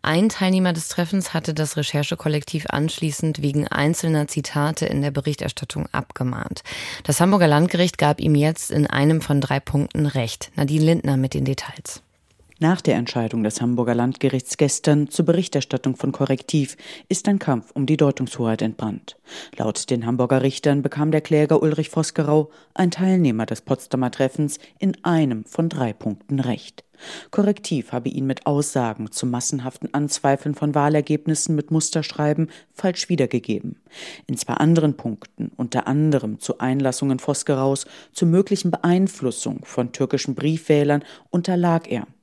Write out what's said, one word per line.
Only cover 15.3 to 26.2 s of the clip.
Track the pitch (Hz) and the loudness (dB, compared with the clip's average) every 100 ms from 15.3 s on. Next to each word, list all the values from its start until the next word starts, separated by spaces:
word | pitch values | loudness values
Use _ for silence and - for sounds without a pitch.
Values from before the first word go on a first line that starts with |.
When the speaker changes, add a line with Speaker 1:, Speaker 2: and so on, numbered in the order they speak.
| 170 180 147 - 131 131 123 | 2 2 -4 -2 -2 -2 -2
Speaker 2:
von | 135 | -4
Korrektiv | - 139 131 - 156 135 - - - _ | -2 0 0 0 -2 -2 -6 -18 -20 _
ist | 190 - | -2 0
ein | 196 | 0
Kampf | - 123 - | 0 -2 -2
um | - 135 | -4 0
die | 151 | 4
Deutungshoheit | 143 - 127 - 113 110 | 4 2 -4 -2 -2 0
entbrannt. | 113 107 113 98 - - - - - - | -2 -2 -6 -6 -12 -20 -20 -18 -18 -4
Laut | 110 - - | -4 -2 -4
den | 123 | -2
Hamburger | 117 127 123 131 | 0 0 2 2
Richtern | 135 - 147 143 | 2 2 2 2
bekam | 135 143 151 | 0 -2 0
der | 156 | 0
Kläger | - 151 151 156 | 2 2 4 4
Ulrich | 156 151 151 | 4 0 -2
Vosgerau, | - 156 - 147 151 151 - _ | -2 -2 0 4 2 2 -8 _
ein | - 185 | 0 0
Teilnehmer | 170 190 185 151 110 110 | 2 2 4 4 2 -4
des | - | -6
Potsdamer | - 131 - 131 123 | -4 -4 -2 -2 -2
Treffens, | - 131 - 147 - - _ | 0 -2 0 -4 -4 -16 _
in | 196 - | -4 -2
einem | 180 165 143 110 107 | 0 2 2 -2 -6
von | - 165 | -2 -2
drei | 156 120 | -2 -4
Punkten | 107 110 101 | -2 -6 -6